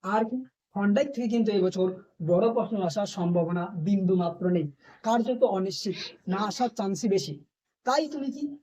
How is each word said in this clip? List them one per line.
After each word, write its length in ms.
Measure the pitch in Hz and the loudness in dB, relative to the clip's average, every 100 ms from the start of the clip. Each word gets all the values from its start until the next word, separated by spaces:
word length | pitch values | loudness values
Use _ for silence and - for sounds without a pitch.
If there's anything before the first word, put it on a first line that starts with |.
| 185 | 0
আর 80 | 220 226 | 0 0
কি 80 | 254 - _ _ | -4 -8 _ _
থর্নডাইক 340 | 202 202 208 285 | 0 2 4 2
থেকে 140 | 233 240 | -2 0
কিন্তু 160 | 233 214 202 | 2 2 2
এবছর 300 | 185 185 185 185 - _ 160 | 2 2 -2 -2 -16 _ 2
বড় 160 | 175 226 | 4 4
প্রশ্ন 220 | 233 185 214 180 | 2 -2 -2 -2
আসার 200 | 208 202 185 | -2 -4 -2
সম্ভাবনা 460 | 175 175 165 175 175 185 160 | 0 2 2 -2 -4 -4 0
বিন্দু 280 | 196 185 185 | 2 4 2
মাত্র 220 | 170 - 180 180 | 2 -2 0 0
নেই, 100 | 147 - - - 220 | 0 -8 -20 -8 0
কার্যত 360 | 233 233 240 247 190 | 0 0 2 2 2
অনিশ্চিত, 380 | 190 - 208 180 - - - | -2 -4 -6 -6 -10 -12 -6
না 80 | 185 208 | -4 -4
আসার 200 | - 247 - | -2 -4 -2
চান্সই 300 | 196 196 233 | -4 -2 0
বেশি। 200 | 190 - - - _ _ _ - | 0 -2 -10 -16 _ _ _ 0
তাই 180 | 285 311 | 0 0
তুমি 140 | 294 269 | -6 -6
কি 100 | 294 294 - | -6 -8 -10